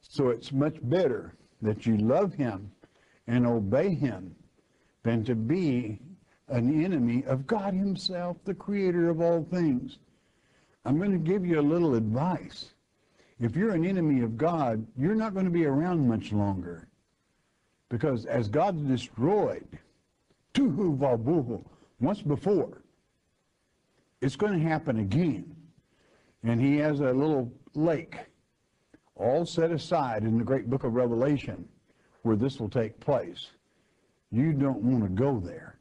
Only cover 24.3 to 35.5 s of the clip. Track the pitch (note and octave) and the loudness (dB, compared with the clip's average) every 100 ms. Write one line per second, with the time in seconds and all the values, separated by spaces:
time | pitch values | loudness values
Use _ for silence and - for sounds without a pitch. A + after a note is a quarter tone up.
24.3 | - G#3 F#3 D#3+ D#3 D#3+ A2+ G2+ A#2+ F3 | 0 0 2 2 0 0 -2 0 2 2
25.3 | G#2+ - - - _ _ _ _ _ _ | -2 -8 -18 -20 _ _ _ _ _ _
26.3 | _ A#2 A#2 C3+ D3 D3+ C#3+ C#3 B2+ D3+ | _ -2 2 2 2 2 0 0 2 2
27.3 | D3 A#2+ B2 - D3 D#3+ G#3+ - - - | 0 -2 -10 -12 -2 0 0 -4 -16 -18
28.3 | _ _ _ _ _ _ - _ - G#2 | _ _ _ _ _ _ -20 _ -4 0
29.3 | C#3+ E3+ - E3 E3 - E3+ C3+ A2 A2 | 0 0 0 0 0 0 0 0 0 0
30.3 | A2+ A#2+ C3 A#2 C3 B2+ A2+ B2 A#2 C3+ | 0 2 0 0 -2 0 0 0 2 2
31.3 | C#3+ - F2+ E2+ _ _ _ _ _ A#2 | 0 -4 -12 -14 _ _ _ _ _ 0
32.3 | G#2+ C3 C3+ A2 C3 A2 - - C3 F2 | 2 2 -2 -4 -2 -2 -4 -2 0 -2
33.3 | F2+ - _ _ _ _ _ _ _ _ | -10 -18 _ _ _ _ _ _ _ _
34.3 | G#2+ D#3 D3 C#3 B2 A#2 B2+ G2+ F#2 C3+ | 0 2 2 0 2 2 2 2 2 0
35.3 | B2 E2+ | 0 -4